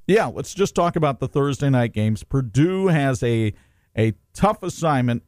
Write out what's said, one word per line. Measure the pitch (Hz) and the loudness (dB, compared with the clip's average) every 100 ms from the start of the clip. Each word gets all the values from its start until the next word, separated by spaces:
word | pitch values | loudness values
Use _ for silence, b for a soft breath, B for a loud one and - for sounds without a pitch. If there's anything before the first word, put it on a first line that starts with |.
| - | 0
Yeah, | 208 147 | 2 2
let's | - - | -4 -8
just | - 196 - | -2 -2 0
talk | 170 170 | 0 2
about | 151 135 | 0 -2
the | 135 | -2
Thursday | 147 143 135 139 | 0 0 0 2
night | 131 120 | 2 0
games. | - 107 107 | 0 -2 -2
Purdue | - 135 123 113 165 190 190 | -4 -4 0 2 2 2 2
has | 160 139 127 | 2 0 0
a, | 120 113 110 - b b b - | 0 0 -2 -4 b b b -2
a | 113 - _ | -2 -2 _
tough | - 196 220 | 0 0 0
assignment | 175 - 165 139 123 117 | -6 -4 0 0 0 -4